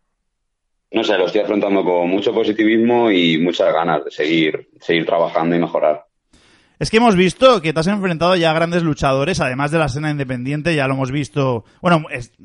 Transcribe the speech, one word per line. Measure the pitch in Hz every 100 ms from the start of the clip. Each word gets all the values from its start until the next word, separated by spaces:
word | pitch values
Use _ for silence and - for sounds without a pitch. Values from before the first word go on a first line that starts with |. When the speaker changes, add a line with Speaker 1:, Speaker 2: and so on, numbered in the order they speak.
| _ _ _ _ _ _ _ _ _
Speaker 1:
no | 113
sé, | 110 98
lo | 87
estoy | 107
afrontando | 101 104 101 98
con | 87 87 87
mucho | 95 110
positivismo | 110 107 104 110 113 120 120 117
y | 92 85 78
muchas | 87 85 92
ganas | 78 85 76 -
de |
seguir, | - 76 82 78 - - _
seguir | - 85
trabajando | 80 85 82 82 82
y | 87
mejorar. | 82 - 76 - - _ _ _ _ _ _ -
Speaker 2:
Es | 151
que | 220
hemos | 233
visto | 180 185 - 262 214
que | 156
te | 156
has | 165
enfrentado | 208 190 160 170
ya | 185 165
a |
grandes | 160 170 175
luchadores, | 165 143 139 135 147 180
además | 139 127 143
de | 165
la |
escena | 147 139 151
independiente, | 147 131 127 131 147 170
ya | 151 135
lo |
hemos | 135 127
visto. | 147 131 147 135 117 - _
Bueno, | 180 165 156
es, | 139 117 _